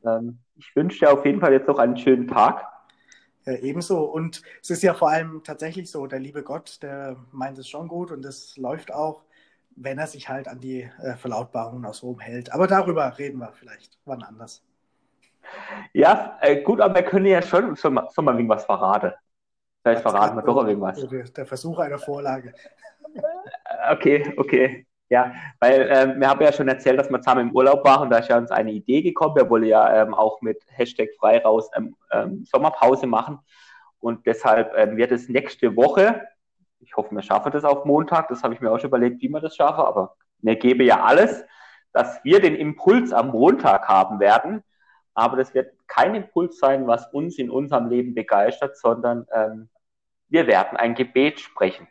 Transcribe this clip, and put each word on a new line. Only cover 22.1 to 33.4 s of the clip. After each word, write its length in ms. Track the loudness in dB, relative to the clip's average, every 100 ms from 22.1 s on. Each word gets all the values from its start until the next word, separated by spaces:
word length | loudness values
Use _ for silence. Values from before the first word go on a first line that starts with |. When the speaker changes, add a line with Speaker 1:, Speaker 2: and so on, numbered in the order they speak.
| -10 -8 -10 -12 -20 -20 _ -20 _ -20
Speaker 1:
Äh, 800 | -10 -8 -8 -14 -18 -12 -6 -2
okay, 420 | 0 2 2 0 -6
okay. 500 | -2 2 0 -2 _ _ _
Ja, 220 | 0 0 -4 -18 0
weil, 280 | 4 4 4
ähm, 300 | 2 2 2
wir 80 | 0
haben 140 | 4
ja 100 | 2
schon 160 | 2 -2
erzählt, 300 | 0 2 2
dass 100 | 0
wir 100 | -2
zusammen 280 | 0 2 2
im 80 | 4
Urlaub 260 | 4 6
waren 180 | 6 4
und 80 | 4
da 80 | 2
ist 100 | 4
ja 80 | 0
uns 140 | 2
eine 220 | -2 -2
Idee 280 | -6 0 0
gekommen. 360 | 2 0 0 4
Wir 120 | 4
wollen 160 | 4
ja, 380 | 4 4 6 4
ähm, 100 | 2
auch 300 | 2 0 0
mit 200 | -8 -8 _
Hashtag 400 | -6 -6 -2 -6 0
frei 200 | 4 4
raus, 280 | 4 2 0 -8
ähm, 200 | -8 -14 _
ähm, 340 | -4 -4 -8
Sommerpause 600 | -4 0 0 2 2 2 0
machen 320 | -2 -4 -12